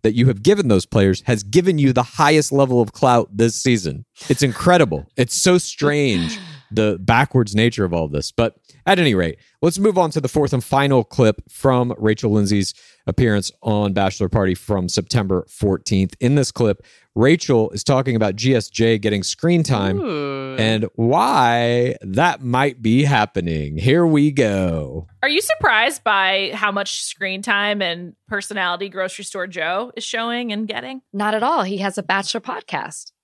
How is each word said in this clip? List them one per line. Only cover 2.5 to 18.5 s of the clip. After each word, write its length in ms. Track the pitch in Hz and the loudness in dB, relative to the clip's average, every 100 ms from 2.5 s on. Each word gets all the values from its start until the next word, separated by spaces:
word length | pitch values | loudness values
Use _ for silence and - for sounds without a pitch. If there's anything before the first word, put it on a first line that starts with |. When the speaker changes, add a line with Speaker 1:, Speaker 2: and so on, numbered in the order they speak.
Speaker 1:
level 300 | 139 139 123 | 2 2 4
of 120 | 107 | 2
clout 360 | - 139 120 104 101 | 2 4 4 2 0
this 180 | 117 | 0
season. 520 | - 135 117 87 71 - _ - | 2 0 0 -2 -8 -14 _ -4
It's 140 | 135 | 0
incredible. 640 | 139 110 175 175 131 76 67 - | 0 0 4 4 4 0 -8 -4
It's 180 | 123 | -2
so 240 | - 185 180 | 0 2 2
strange, 800 | - - 143 147 143 95 82 76 - - _ | 0 -2 0 2 0 0 -2 -8 -14 -20 _
the 260 | 104 107 90 | 0 0 0
backwards 560 | 95 117 143 131 107 | 2 4 4 2 0
nature 300 | 101 117 113 | 2 2 2
of 80 | 95 | -2
all 160 | 85 80 | 0 -2
this. 240 | 73 - | -4 -4
But 240 | - 117 - _ _ - | -2 -2 -2 _ _ 0
at 120 | 185 | 2
any 160 | 156 | 4
rate, 240 | 98 85 - _ _ | 2 0 -4 _ _
let's 180 | 165 175 | -2 2
move 200 | 208 185 | 0 2
on 120 | 165 | 0
to 80 | 160 | 0
the 80 | 135 | -2
fourth 260 | 156 143 | -2 0
and 100 | 131 | -2
final 400 | - 139 139 135 | 0 0 4 2
clip 380 | 110 - 113 - - | 0 2 2 2 -8
from 440 | - 139 127 123 - | -2 0 2 0 0
Rachel 340 | 107 107 117 | 0 0 0
Lindsay's 400 | 107 101 104 95 - _ _ - | 2 2 0 0 -6 _ _ -6
appearance 460 | 120 123 104 92 - | 0 2 2 -2 -8
on 300 | - 104 104 | -2 0 0
Bachelor 380 | 98 95 - 95 | 0 -2 -2 -2
Party 240 | 113 95 | 0 0
from 340 | 92 - 101 90 | -2 -2 -2 -2
September 560 | - 87 127 98 92 - | -4 -2 -2 0 -2 -4
fourteenth. 640 | - 104 95 - 98 95 - | -4 -2 -2 0 0 0 0
In 160 | 123 | 0
this 160 | 143 131 | 2 0
clip, 320 | - 113 101 - _ _ | 0 0 0 -8 _ _
Rachel 560 | - 123 165 - 123 110 | 2 4 4 2 0 0
is 140 | 101 | -4
talking 320 | - 135 131 113 | 0 0 0 0
about 200 | 107 98 | 0 0
G 180 | 123 | 0